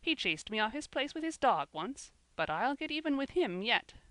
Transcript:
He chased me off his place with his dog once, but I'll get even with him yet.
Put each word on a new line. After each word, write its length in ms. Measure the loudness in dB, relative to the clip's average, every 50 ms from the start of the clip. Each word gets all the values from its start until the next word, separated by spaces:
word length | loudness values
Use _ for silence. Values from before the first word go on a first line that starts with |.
He 160 | 0 0 0
chased 340 | 0 2 -2 -2 -2 -4 -6
me 80 | -2 0
off 140 | 0 0
his 160 | 0 -4 -8 -4
place 260 | -2 -2 -2 -2 -2
with 80 | -4 -4
his 140 | -4 -4 2
dog 300 | 4 4 4 4 2 -2
once, 400 | _ -6 -4 -4 -6 -8 -12 -18 _ _ _ _ _
but 140 | -2 -2 0
I'll 240 | 0 0 2 0 0
get 160 | 0 -4 -4
even 260 | -4 -2 0 0 2
with 140 | 2 0 0
him 320 | 2 2 2 2 2 -2
yet. 320 | 0 2 2 2 2 -2 -20 -20 _ -20